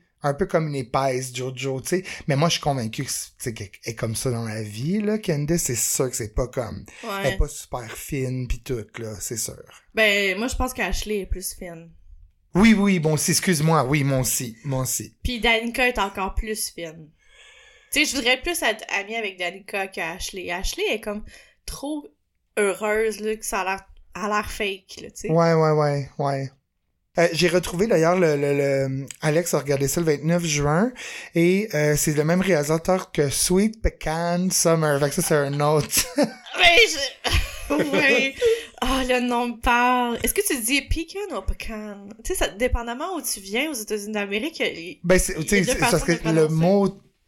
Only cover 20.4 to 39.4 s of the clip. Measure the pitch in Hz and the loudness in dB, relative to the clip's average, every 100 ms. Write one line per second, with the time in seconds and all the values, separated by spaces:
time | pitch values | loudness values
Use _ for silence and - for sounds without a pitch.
20.4 | 175 180 - - 403 330 220 208 214 - | -8 -4 -4 -2 -2 -4 -6 -10 -12 -18
21.4 | - _ - - 285 302 - _ _ _ | -20 _ -16 -10 -8 -8 -10 _ _ _
22.4 | _ - 202 185 214 214 220 202 214 220 | _ 0 0 0 -2 0 0 -2 -6 -6
23.4 | - 208 185 190 - - - 180 208 208 | -4 -4 -2 -6 -10 -20 -18 -8 -2 -2
24.4 | 208 - 202 190 - - - - 156 165 | -2 -4 -6 -6 -12 -18 -16 -10 0 4
25.4 | 165 160 156 151 147 143 135 - 139 135 | 6 6 4 4 2 0 -4 -4 -2 -2
26.4 | 135 _ _ _ _ _ _ - 170 156 | -6 _ _ _ _ _ _ 2 2 4
27.4 | 170 180 - 170 220 175 160 185 165 143 | 2 2 0 0 2 4 4 6 4 4
28.4 | 143 143 139 139 135 135 135 - 156 151 | 2 2 2 2 0 -4 -8 -4 0 2
29.4 | 175 151 139 139 139 175 160 143 156 175 | 2 0 0 0 2 2 2 2 2 0
30.4 | 170 147 143 160 247 - - - - 170 | 0 0 2 2 2 -2 -12 -14 -4 2
31.4 | 170 190 214 151 151 147 156 147 151 180 | 4 4 2 2 2 2 2 2 2 2
32.4 | 190 160 147 160 175 185 - - 143 - | 4 2 2 0 2 0 0 0 0 2
33.4 | - 185 214 - - - 156 160 175 175 | 2 4 2 2 -2 -2 -4 -2 0 0
34.4 | 185 - 170 165 151 139 143 - - 151 | 0 2 4 4 4 2 2 0 2 2
35.4 | 139 143 147 151 - - - - - - | 2 2 4 4 2 0 0 0 0 -2
36.4 | - - 349 339 415 302 262 - 254 - | -8 2 6 8 6 2 -6 -6 -2 0
37.4 | - - - 294 294 285 277 269 269 269 | 0 -6 -2 0 2 2 4 4 2 2
38.4 | 480 453 - - 247 269 254 254 247 240 | 2 2 -4 -4 0 2 2 2 2 0